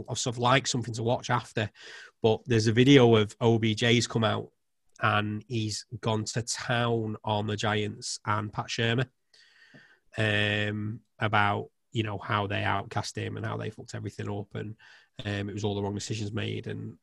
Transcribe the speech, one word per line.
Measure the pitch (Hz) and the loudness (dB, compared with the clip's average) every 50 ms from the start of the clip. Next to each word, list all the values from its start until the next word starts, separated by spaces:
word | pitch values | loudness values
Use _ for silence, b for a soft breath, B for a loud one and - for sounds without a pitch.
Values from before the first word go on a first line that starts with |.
| 107 - | -8 -8
I've | 117 - | -6 -4
sort | - 127 117 | -4 -4 -2
of | 123 | 0
liked | 120 120 131 135 131 - | 2 4 4 4 2 0
something | - 131 110 - 110 | -4 -4 -4 -6 -6
to | 113 110 | -4 -2
watch | 113 123 - - - | 0 0 0 0 -2
after. | 123 120 117 - - - 110 104 - B B B B B B B B B | -2 -2 -2 -4 -4 -4 -4 -4 -6 B B B B B B B B B
But | - 113 110 - - | 2 4 4 2 2
there's | - 123 113 107 | 2 2 2 4
a | 117 107 | 4 6
video | 117 127 135 143 139 123 117 113 | 6 8 10 10 10 10 8 8
of | 107 107 104 - - | 6 4 2 -2 0
O | 127 117 117 113 | 4 4 4 4
B | 110 113 107 | 4 2 0
J's | 107 120 117 117 120 113 - | 2 2 4 4 4 2 2
come | - 120 113 | 0 0 0
out, | 104 104 107 104 - _ _ _ _ _ _ _ _ _ - | 0 0 -2 -4 -8 _ _ _ _ _ _ _ _ _ -2
and | - 110 104 104 107 107 107 107 - | 0 0 2 2 0 -2 -4 -8 -8
he's | - 123 113 110 107 104 - - _ - 113 | -6 -4 -2 -2 -2 -4 -8 -10 _ -12 -6
gone | - 120 110 107 107 | -4 -2 -2 -2 -2
to | - - 123 110 | -4 -4 -6 -4
town | - - - - - 123 120 120 120 117 113 110 107 107 - - | -6 -6 -6 -4 -2 -2 0 0 0 0 -2 -2 -4 -6 -6 -4
on | 110 107 104 104 | -2 -2 0 0
the | 107 107 | -2 -2
Giants | 101 - 107 107 107 104 104 104 - 127 - - - - | -2 -2 0 0 0 -2 -4 -6 -8 -10 -10 -10 -8 -4
and | - 104 107 107 107 - | -2 -2 -2 -2 -4 -6
Pat | - 117 | -8 -8
Shurmur, | - - - 117 117 117 123 127 - _ _ _ _ _ b b b b b b b b b b b b b b b - - | -6 -4 -2 0 0 2 0 -2 -2 _ _ _ _ _ b b b b b b b b b b b b b b b -4 -2
um, | 110 107 104 104 104 104 104 104 104 104 104 104 104 107 110 120 - _ _ - | 0 2 2 2 2 2 0 0 -2 -2 -4 -4 -6 -6 -8 -10 -14 _ _ -6
about, | 117 110 107 107 104 101 104 107 - - _ _ _ _ - | -2 2 4 4 4 4 4 0 -4 -8 _ _ _ _ -4
you | 120 104 | -4 -2
know, | 107 104 95 | -2 -4 -6
how | - - 113 104 101 | -4 -2 0 0 0
they | 98 101 98 98 | 0 -2 -2 0
outcast | 101 98 98 98 - - 107 98 - - | 0 0 0 -2 -4 -6 -6 -6 -6 -6
him | 107 107 104 107 | -6 -6 -6 -6
and | 107 104 | -8 -8
how | 110 110 | -8 -6
they | 110 110 110 | -6 -8 -8
fucked | 107 - 113 - - | -10 -12 -14 -12 -12
everything | 110 107 104 - - 107 104 | -10 -10 -10 -10 -10 -8 -8
up, | 104 101 104 - - | -8 -8 -8 -10 -10
and, | 107 107 107 110 - b b b b b b b - - | -10 -10 -10 -12 -16 b b b b b b b -12 -8
um, | 104 101 101 101 104 | -6 -6 -6 -6 -6
it | 101 | -6
was | 107 107 | -4 -4
all | 104 101 | -2 -2
the | 101 101 | -2 -4
wrong | 98 101 | -4 -6
decisions | 104 - - 117 107 107 104 107 | -6 -6 -8 -8 -6 -6 -6 -6
made, | 104 104 107 107 107 107 | -6 -6 -6 -6 -8 -8
and | 110 107 110 110 110 107 - | -8 -10 -10 -10 -12 -14 -16